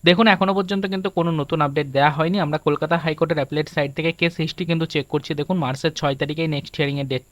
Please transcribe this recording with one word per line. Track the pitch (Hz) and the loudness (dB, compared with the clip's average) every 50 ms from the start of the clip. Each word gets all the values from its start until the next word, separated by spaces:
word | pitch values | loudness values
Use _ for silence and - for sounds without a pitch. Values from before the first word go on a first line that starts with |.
| - | 6
দেখুন, | 170 180 175 226 | 4 6 6 6
এখনও | 220 196 185 196 190 190 | 6 6 4 4 2 2
পর্যন্ত | 196 196 180 202 196 196 | 0 0 0 -2 -2 -2
কিন্তু | 190 196 190 190 196 | -2 -4 -2 -4 -2
কোনো | - 185 170 170 | -2 0 0 0
নতুন | 165 156 143 - 165 156 | 0 0 0 -2 0 0
আপডেট | 151 143 139 151 147 139 | 0 2 2 -2 -2 0
দেওয়া | 131 135 143 151 | 2 4 4 4
হয়নি। | 143 151 160 170 185 202 | 4 2 0 0 2 0
আমরা | 170 147 151 151 | 0 0 -2 0
কলকাতা | - 156 147 - 156 156 170 | 0 0 0 0 0 0 0
হাইকোর্টের | 165 147 165 156 - 165 156 170 147 | 0 0 -2 0 0 0 0 0 -2
অ্যাপিলেট | 139 - 147 151 151 - | -2 -2 -2 -2 -2 -2
সাইট | - - 143 139 139 | -2 -2 -2 -2 -2
থেকে | - 156 165 | -2 -2 -2
কেস | 165 - 175 170 165 | 0 0 0 0 0
হিস্ট্রি | - 160 151 - - - | -2 -4 -4 -4 -6 -2
কিন্তু | 160 170 165 165 | -2 0 0 -2
চেক | 160 - 156 135 _ | -2 -2 -4 -2 _
করছি। | - 147 143 - 160 | -2 -4 -2 -2 -4
দেখুন, | 147 147 - 185 180 | -4 -2 -2 -2 -2
মার্চের | 151 127 135 135 - 165 - | 0 -2 -4 -2 -2 -2 -2
ছয় | - - 143 139 | 0 -2 -2 0
তারিখেই | 139 147 143 151 156 165 160 | 0 -4 -4 -2 -4 -2 -2
নেক্সট | 151 143 139 - - | -2 -4 -6 -8 -4
হিয়ারিংয়ের | - 147 143 139 143 139 135 | -4 -2 -2 -2 -4 -4 -2
ডেট | 135 127 - _ | -4 -4 -6 _